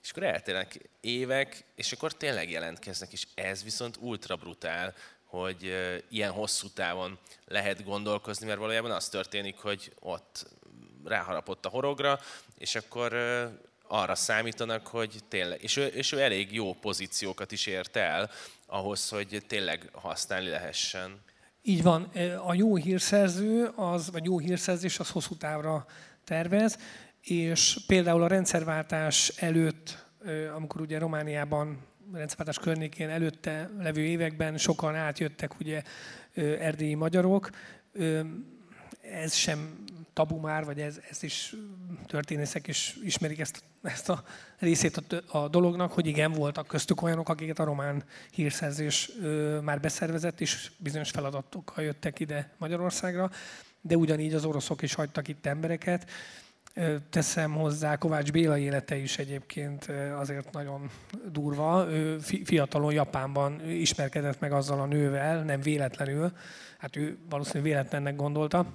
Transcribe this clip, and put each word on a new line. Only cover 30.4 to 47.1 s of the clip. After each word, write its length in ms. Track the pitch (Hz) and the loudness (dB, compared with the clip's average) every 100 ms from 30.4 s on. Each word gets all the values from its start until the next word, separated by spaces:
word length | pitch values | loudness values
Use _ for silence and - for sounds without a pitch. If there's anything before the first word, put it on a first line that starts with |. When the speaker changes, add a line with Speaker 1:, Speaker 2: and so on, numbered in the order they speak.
| 156 | -4
Speaker 2:
amikor 320 | 156 156 - | -6 -8 -6
ugye 180 | 156 156 | -4 0
Romániában, 880 | 165 156 151 147 147 151 151 143 135 _ 196 | 0 0 -2 -2 0 0 0 -4 -12 _ -12
rendszerváltás 460 | 180 151 - 156 - | -8 -8 -6 -4 -2
környékén 500 | 175 160 156 - 156 | 0 0 -2 -4 -2
előtte 640 | 160 165 151 - 156 175 208 | 0 0 0 -6 -4 -6 -4
levő 220 | 170 156 | -2 0
években 580 | 156 170 165 156 160 156 | 0 2 0 0 -2 0
sokan 360 | - 160 160 | 2 2 2
átjöttek, 680 | 156 156 147 156 143 147 - | 0 -2 -2 -4 -2 -8 -6
ugye, 220 | 156 156 143 - - - - | -4 -4 -6 -14 -16 -16 -12
ö, 180 | - 147 | -2 0
erdélyi 420 | 156 160 151 151 | 2 0 0 0
magyarok. 560 | 151 160 180 180 196 196 - - - _ | 2 4 6 6 6 2 -12 -18 -20 _
Ö, 280 | 208 165 156 160 170 262 - - - - - | -2 0 2 -2 -8 -12 -16 -20 -20 -20 -20
ez 340 | - 175 160 | -12 -6 0
sem 500 | - - 151 156 165 202 180 165 | 2 2 0 -4 -12 -14 -16 -10
tabu 240 | - 156 160 | 0 2 2
már, 280 | 156 156 | 0 -2
vagy 160 | 151 143 | -2 -4
ez, 200 | 147 151 - | -6 -8 -14
ezt 120 | - | -10
is 320 | 156 - - 220 208 190 180 175 - | -6 -6 -6 -10 -14 -14 -10 -10 -4
történészek 600 | 151 147 151 147 - 143 | -4 -2 -2 -2 -4 -4
is 300 | 139 - - | -2 -2 -4
ismerik 340 | 208 139 156 151 | -4 0 0 -2
ezt, 240 | 151 - - _ | -6 -6 -16 _
ezt 260 | 170 127 - | -8 -6 -2
a 160 | 165 - - - - | -2 -2 -18 -20 0
részét 380 | 175 165 170 156 | 4 6 4 0
a 40 | |
tö-, 240 | 147 170 - | -4 -6 -2
a 220 | 151 147 | -2 4
dolognak, 440 | 170 180 175 180 | 6 6 4 0
hogy 140 | - 160 | 2 2
igen, 260 | 147 156 | 4 4
voltak 340 | 156 147 147 151 | 4 0 -2 -4
köztük 360 | 156 - 185 | -2 2 2
olyanok, 260 | 165 | 2